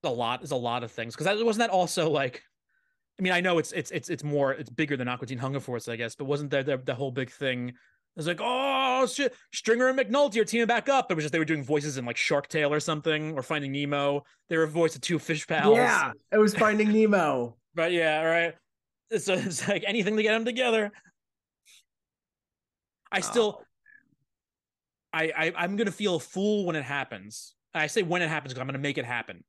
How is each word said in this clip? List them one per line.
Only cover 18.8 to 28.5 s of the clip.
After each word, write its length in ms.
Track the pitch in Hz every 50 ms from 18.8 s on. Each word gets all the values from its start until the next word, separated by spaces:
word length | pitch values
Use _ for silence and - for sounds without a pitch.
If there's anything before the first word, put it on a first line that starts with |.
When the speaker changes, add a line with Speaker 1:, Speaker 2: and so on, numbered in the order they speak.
| _ _ _ _ _ _ 226 202
Speaker 1:
So 160 | 135 196 185
it's 340 | 185 - 196 165 - - -
like 160 | 202 202 202
anything 300 | 196 202 240 190 196 214 214
to 60 | 214
get 80 | 214
them 140 | 220 226 226
together. 460 | 240 233 240 254 240 226 220 214 202 208 - _ - _ _ _ _ _ _ _ _ _ _ _ _ - - _ _ _ _ _ _ _ _ _ _ _ _ _ _ _ _ _ _ _ _ _ _ _ _ _ _
I 80 | - 202
Speaker 2:
Oh. 20 |
Speaker 1:
still, 400 | 185 - - 240 220 208 - - - _ _ _ _ _ - - _ _ _ _ _ _ _ _ _ _ _ _ _ _ _ _ _ _ _ _ _ _
I, 200 | - 160 160 160 151 -
I, 160 | 160 165 165
I'm 200 | 165 170 175 202
gonna 160 | 202 226 202
feel 240 | 165 - 202 202 180
a 40 | 160
fool 460 | - - - 185 196 214 214 208 196
when 100 | 175 160
it 80 | 156 135
happens. 720 | 120 143 143 135 - 117 98 95 104 107 - - - _ _ _ _ _
I 140 | 170 151 151
say 140 | - 233
when 200 | 196 160 175 180
it 80 | 175 156
happens 240 | 160 151 139 135